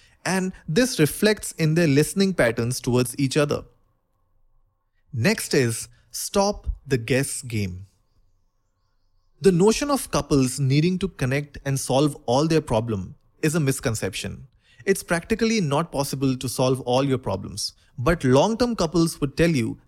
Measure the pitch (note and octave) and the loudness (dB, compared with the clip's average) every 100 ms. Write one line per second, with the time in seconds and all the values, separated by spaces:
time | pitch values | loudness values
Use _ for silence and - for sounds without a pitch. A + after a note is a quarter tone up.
0 | _ _ - F#3+ F#3+ - - D#3+ B3+ - | _ _ -2 -2 -2 -6 -2 0 2 2
1 | D3 - G#3 G#3+ - - D#3 D#3+ E3 C3+ | 0 2 2 2 -4 -2 0 2 4 4
2 | D#3 G3 G3 F3 A#2+ A2+ A#2 B2 B2+ B2 | 2 2 0 2 0 2 -2 -2 0 2
3 | B2 - C3+ D3+ C#3+ - - _ _ _ | 0 0 0 0 0 -2 -8 _ _ _
4 | _ _ _ _ _ _ _ _ _ _ | _ _ _ _ _ _ _ _ _ _
5 | _ A#2+ E3 A3+ - D3+ A#2+ A2+ - _ | _ -2 0 0 0 2 2 -2 -10 _
6 | _ - - G2+ G2+ G2+ - - C#3 C3 | _ -12 -4 0 0 -2 -6 -8 -2 -2
7 | A2+ B2+ C#3+ - B2 A2 G2 F2+ F#2+ _ | 0 -2 -2 -6 -6 -4 -4 -8 -16 _
8 | _ _ _ _ _ _ _ _ _ _ | _ _ _ _ _ _ _ _ _ _
9 | _ _ _ - E3 E3+ G#3 A#3 C#4+ C#4 | _ _ _ 2 4 6 4 4 0 -2
10 | - D3+ - C#3+ B2+ C3+ C3 C#3+ E3+ F3+ | -2 -4 2 2 2 0 2 2 2 0
11 | F#3 - B2+ C#3 D3 - C#3 C3+ - C3 | -4 -4 -2 -2 -6 -10 -6 -4 0 2
12 | D3 C#3 - B2+ A3+ D#3+ D3+ A2+ A#2 G2+ | 0 -2 -2 0 2 0 0 -2 -2 -6
13 | F2+ - _ - D#3+ E3 C#3 C3+ B2+ A2 | -8 -16 _ -4 -2 0 0 0 -4 -4
14 | G2 - F#2+ - - _ _ _ - G3 | -6 -6 -10 -12 -18 _ _ _ -2 -2
15 | - E3+ - A3 A3+ A3+ D3+ C#3+ E3 C3 | 0 -4 -2 -2 0 0 0 -2 -2 -4
16 | C#3+ C3+ C3+ B2+ B2 - C3 C3 A#2+ B2+ | -4 -2 -2 -2 -6 -2 0 0 0 0
17 | C#3 B2+ - G2 F#2+ F#2+ - - _ - | 0 -2 -4 -6 -8 -8 -10 -10 _ -4
18 | B2+ F3 B2+ C3 F#3+ A3+ A#3+ A3 E3 E3+ | -2 0 4 4 4 2 -2 0 0 2
19 | E3 - C3+ - E3+ D3 A2 - | 0 0 -6 0 2 2 -2 -6